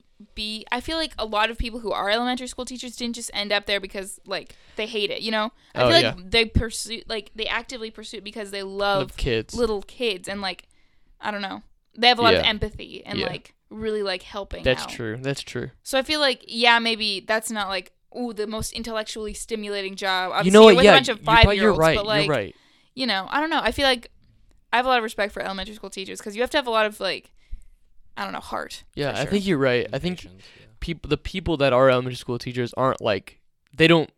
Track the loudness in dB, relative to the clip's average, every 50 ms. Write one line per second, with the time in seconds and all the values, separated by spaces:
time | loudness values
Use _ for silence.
0 | _ _ _ _ -20 _ _ -10 -8 -8 -8 -10 -6 -6 -6 -6 -4 -4 -4 -4
1 | -4 -6 -6 -8 -8 -4 0 0 0 0 -2 -4 -6 -6 -6 -6 -6 -4 -4 -2
2 | 0 0 0 0 0 -2 -2 -4 -6 -10 -10 -10 -10 -10 -10 -12 -12 -14 -10 -8
3 | -8 -8 -6 -8 -10 -8 -8 -8 -4 -2 -2 -2 0 -2 -2 -4 -4 -6 -10 -10
4 | -10 -10 -14 -18 _ -8 -8 -8 -8 -12 -20 -20 -20 -14 -8 -8 -8 -6 -4 -4
5 | -2 -2 -4 -6 -4 -4 -2 -2 -4 -4 -8 _ _ _ -2 2 4 6 6 6
6 | 6 4 -2 -4 -8 0 2 2 2 2 2 0 0 0 -6 -10 -10 -10 -10 -12
7 | -10 -8 -8 -8 -8 -12 -12 -10 -8 -6 -6 -6 -6 -10 -12 -12 -12 -12 -14 -16
8 | -16 -14 -14 -14 -14 -14 -12 -12 -12 -10 -10 -10 -10 -8 -6 -2 0 0 2 0
9 | 0 -2 -4 -4 -2 0 0 0 -2 -4 -2 -2 0 0 0 -4 -8 -12 -10 -6
10 | -4 -4 -4 -6 -8 -10 -10 -8 -8 -8 -8 -10 _ _ _ _ _ _ _ _
11 | _ _ _ _ -8 -8 -6 -6 -6 -8 -8 -10 -12 -18 _ _ _ _ _ 4
12 | 6 6 6 8 6 6 6 6 4 0 0 -2 -4 -8 -8 -12 -16 -16 -16 -18
13 | -14 -10 -6 -4 -4 -4 -6 -8 -14 -18 _ _ _ _ -14 -8 -6 -4 -4 -4
14 | -4 -4 -6 -6 -10 -12 -12 -12 -10 -10 -12 -4 0 0 0 0 -2 -8 -10 -8
15 | -8 -8 -8 -6 -6 -6 -6 -6 -8 -10 -8 -8 -8 -8 -12 _ _ -4 -2 -2
16 | -2 -2 -2 0 0 0 -2 -4 -10 -12 -4 2 4 6 6 4 2 0 -2 -2
17 | -4 -6 -6 -6 -4 -4 -4 -4 -2 -6 -6 -6 -6 -4 -6 -6 -8 -10 _ _
18 | _ _ -10 -8 -8 -6 -6 -6 -6 -6 -6 -8 -8 -8 -8 -10 -10 -6 -6 -6
19 | -8 -8 -10 -10 -10 -10 -10 -12 -10 -8 -8 -8 -6 -6 -6 -6 -6 -8 -8 -6
20 | -4 -2 -2 -2 -2 -2 -2 0 2 8 10 12 12 12 12 10 10 10 8 8
21 | 6 4 -2 -4 2 6 8 8 8 8 6 4 4 4 4 6 4 4 4 2
22 | 0 0 0 0 2 2 0 -2 -2 -6 -10 _ _ _ _ _ _ _ _ -6
23 | -4 -2 -2 -4 -4 -4 -4 -2 -2 0 -2 0 0 -2 -2 0 0 0 0 0
24 | -4 -14 -20 _ _ _ _ _ _ _ _ _ _ _ 0 0 2 2 2 2
25 | 0 -2 -4 -4 -4 -4 -4 -6 -8 -6 -6 -8 -10 -12 -14 -16 -16 -14 -12 -12
26 | -10 -10 -12 -12 -12 -12 -4 -4 -4 0 0 -2 -2 0 0 0 0 0 -2 -4
27 | -4 -4 -4 -6 -8 _ _ -20 _ _ -12 -12 -12 -20 -20 _ _ _ _ -20
28 | -20 -18 -12 -10 -10 -8 -8 -10 -10 -10 -10 -10 -10 -10 -14 -18 -20 -14 _ -6
29 | -6 -4 -2 -4 -2 0 0 -2 0 0 0 2 2 2 2 2 0 -2 -6 -6
30 | -4 -6 -6 -8 -12 -20 -20 -20 -20 -20 -20 -20 -20 -20 -12 -10 -8 -8 -8 -8
31 | -4 -4 -4 -4 -4 -8 -8 -6 -4 -2 0 2 2 4 6 6 6 6 6 4
32 | 0 -4 -8 -8 -8 -8 -8 -6 -6 -6 -4 -4 -4 -4 -2 0 0 0 0 0
33 | 0 0 0 -2 -2 -10 -20 _ _ _ _ _ _ _ 2 4 6 6 6 4
34 | 4 0 _